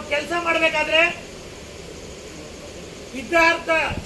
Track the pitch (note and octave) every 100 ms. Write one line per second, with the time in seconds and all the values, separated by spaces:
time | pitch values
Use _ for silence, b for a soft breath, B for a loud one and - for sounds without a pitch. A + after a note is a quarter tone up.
0 | D4+ D4 D4+ F4 E4+ E4 D#4+ D#4 D4+ D#4
1 | E4+ - - - - - - - - -
2 | - - - - - - - - - -
3 | - B3+ A3+ E4+ E4 E4 - D#4+ C#4+ -